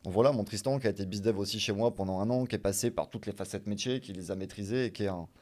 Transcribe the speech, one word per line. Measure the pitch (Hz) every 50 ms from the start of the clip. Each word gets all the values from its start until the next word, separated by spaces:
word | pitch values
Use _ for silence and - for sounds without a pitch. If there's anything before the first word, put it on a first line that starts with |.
| -
Donc | 95 90
voilà, | 104 120 143
mon | 139 110 98
Tristan | - 110 98 - 131 139
qui | 135 127
a | 107
été | 98 101 98
bizdev | 92 101 101 98 113 107 95
aussi | 101 101 110 107
chez | - - 101
moi | 101 113 120 -
pendant | - 98 95 95 92
un | 101 113
an, | 123 127 127
qui | 120 110
est | 98
passé | - 98 98 - - 117
par | - 82 76 -
toutes | - 107 -
les | 104
facettes | 98 - 95 - - 95 101
métiers, | 104 104 101 - 127 127 131
qui | - 101 95
les | 92 87 82
a | 95
maîtrisées | 95 95 95 - 104 101 98 117 131 127
et | 107
qui | - - 104
est |
un, | 98 92 87 82 - - -